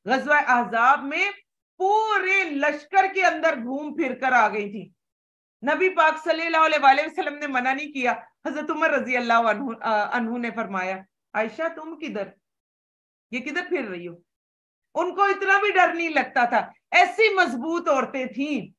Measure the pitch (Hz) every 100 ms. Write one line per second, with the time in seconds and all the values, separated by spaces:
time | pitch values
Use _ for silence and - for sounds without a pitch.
0 | 190 254 285 294 262 247 220 226 240 285
1 | 269 320 392 392 _ _ _ _ 381 427
2 | 440 403 381 392 349 277 294 302 - 381
3 | 381 381 349 320 320 277 240 269 294 294
4 | 269 - 262 254 214 208 202 208 170 _
5 | _ _ _ _ _ _ 254 311 370 339
6 | 311 311 339 320 330 330 311 302 269 269
7 | 320 330 302 285 294 262 254 269 302 277
8 | 240 - - _ - 294 302 302 320 285
9 | 226 247 240 233 233 208 269 226 226 214
10 | 208 247 226 240 233 226 202 190 185 190
11 | - _ _ 214 226 262 330 330 320 302
12 | 311 202 190 - _ _ _ _ _ _
13 | _ _ _ 247 285 320 349 320 226 180
14 | 170 170 _ _ _ _ _ _ _ 294
15 | 359 349 392 381 392 392 415 370 349 339
16 | 339 294 247 254 240 240 196 - _ 339
17 | 359 - 440 381 330 233 311 339 339 269
18 | 240 269 254 233 294 269 160